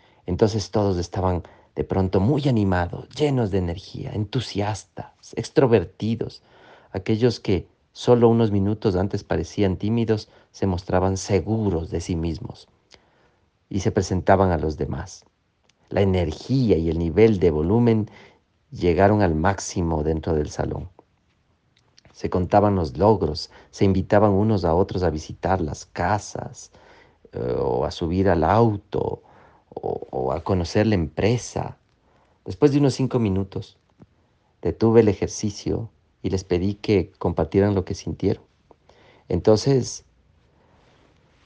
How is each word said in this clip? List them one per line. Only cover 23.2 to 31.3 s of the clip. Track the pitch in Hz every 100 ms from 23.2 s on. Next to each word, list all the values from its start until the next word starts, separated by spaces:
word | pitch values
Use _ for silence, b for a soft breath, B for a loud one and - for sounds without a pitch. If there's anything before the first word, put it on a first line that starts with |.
| 80 80 - B B
se | -
invitaban | 101 95 90 104 107
unos | 95 110 104
a | 82
otros | 82 98 92
a | 87
visitar | 78 - - 85 92
las | 76 - -
casas, | - 87 104 - - - - - b b b b b -
eh, | - 62 64
o | 65 62
a | 76
subir | - 80 92 95
al | 85
auto, | 80 107 117 101 - - - - b b b b _
o, | 50 - 50 -
o | 64 64
a | 76
conocer | - 95 85 107 110
la |
empresa. | 98 76 - 104